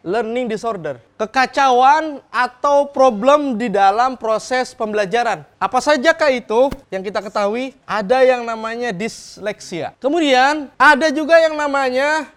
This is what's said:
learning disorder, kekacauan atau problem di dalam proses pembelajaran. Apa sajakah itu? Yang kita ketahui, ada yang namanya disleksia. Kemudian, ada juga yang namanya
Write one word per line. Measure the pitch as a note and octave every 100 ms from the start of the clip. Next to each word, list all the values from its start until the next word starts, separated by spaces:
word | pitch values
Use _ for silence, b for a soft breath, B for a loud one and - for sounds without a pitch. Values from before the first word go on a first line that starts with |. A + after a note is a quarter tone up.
learning | E3 G#3+ A3 A#3+ B3+
disorder, | G#3+ A#3 G3+ D#3 B2+ _ _
kekacauan | G#3+ C4 B3+ D4 C4+ B3 C4 D4+ D#4+ C#4 _
atau | A3 B3 - D4 C#4+ C#4+
problem | C#4 C4 G#3 B3 D4 C#4+ A3
di | A#3+
dalam | G3 G3 G3+ B3+ B3+
proses | A3 A3 - B3+ B3
pembelajaran. | - G#3+ G#3 G3+ A3 A#3 F#3 C#3+ _
Apa | F#3+ B3+
sajakah | C4+ D4+ D#4 D#4+ D4+
itu? | B3+ - A3 C4+ - _
Yang | F#3+ F#3+
kita | G3+
ketahui, | G3+ G#3+ G3+ A3+ C4 -
ada | - G3 G3 B3+
yang | B3+ B3
namanya | A#3 A3 A3 A#3 A#3+ F3+
disleksia. | A3 - - - F#3+ G3+ - F3 C#3+ -
Kemudian, | B3+ E4 D4+ B3+ C4+ D4+ C4+ _
ada | C#4 D4 D#4
juga | C#4+ C#4+ E4
yang | D#4+
namanya | D4+ D4 C#4 C4 B3+ C#4+ D#4 C#4